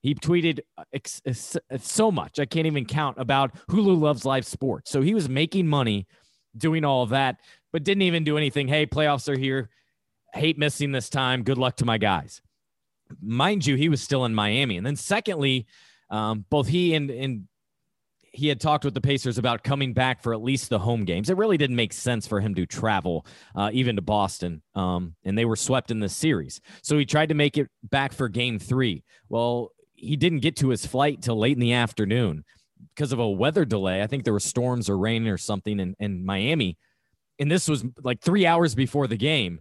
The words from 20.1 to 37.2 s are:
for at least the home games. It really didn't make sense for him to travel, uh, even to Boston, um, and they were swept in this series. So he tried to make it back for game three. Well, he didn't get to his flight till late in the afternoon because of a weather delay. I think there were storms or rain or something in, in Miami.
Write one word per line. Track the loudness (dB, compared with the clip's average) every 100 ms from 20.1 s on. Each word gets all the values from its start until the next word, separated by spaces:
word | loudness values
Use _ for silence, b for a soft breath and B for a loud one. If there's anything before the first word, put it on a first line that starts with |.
| 0
for | -4
at | -4
least | -2 -2 0
the | 0
home | 0 0
games. | 0 -2 0
It | 0
really | 2 2
didn't | 2 0
make | -2
sense | -2 -2 -2 -2
for | -2
him | 0
to | -2
travel, | -4 -2 0 2 0 -4 B B B
uh, | -4 0
even | 0 0 0
to |
Boston, | 0 0 0 -2 -8 -8 -8
um, | -4 -2 -2 -4 -8
and | -4 0
they |
were | 0 0
swept | 0 -2 -2
in | -4
this | -4 -2
series. | 0 0 -4 -14 B B
So | -2 0
he |
tried | 2 2 2
to |
make | 2 2 2
it | -4 _
back | -4 -2 -2
for | -2 -4
game | -2 -2 -2
three. | -2 0 0 -2 b b -6
Well, | -2 0 -2 -6 _ _
he | _ -4 0
didn't | 2 2
get | 0 0
to | 0
his | 0 -2
flight | 0 0 0
till | -2 2
late | 2 4
in |
the | 2
afternoon | 2 0 0 0 2 0 -2 b b b _ -14
because | -6 -2
of | 0
a | 0
weather | 2 2 2
delay. | 2 0 0 0
I | -2
think | -2
there | 0
were | 0
storms | 0 -2 0 0 0
or | 0
rain | 0 0 -2
or | -2
something | -4 -4 -4 -4
in, | -4 -6
in | -6 -4
Miami. | -4 -2 0 0 0 -4 _ _ _ _